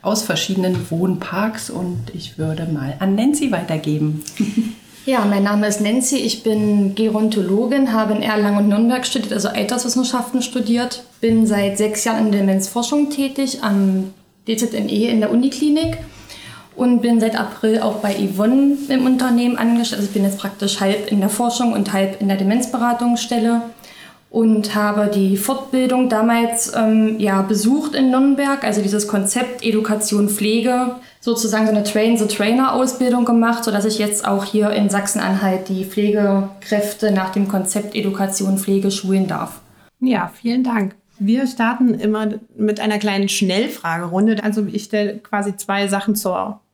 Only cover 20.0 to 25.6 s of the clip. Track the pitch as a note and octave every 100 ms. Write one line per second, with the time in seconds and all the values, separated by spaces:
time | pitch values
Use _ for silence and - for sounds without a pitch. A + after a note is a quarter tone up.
20 | G3+ G#3 G3 G3 G3 - G3+ - G3 G#3+
21 | - G3+ G3 G#3 A#3+ A#3+ A#3+ G#3 G3 G3
22 | G3 - G3 G3 F#3+ A#3 B3+ B3 A#3+ A#3+
23 | A#3+ A#3 - A#3+ A3+ A#3 A#3 - - -
24 | - - _ A3+ A3+ G#3+ G#3 G#3 G#3 G#3
25 | G#3 G3+ F#3+ G3 - C4+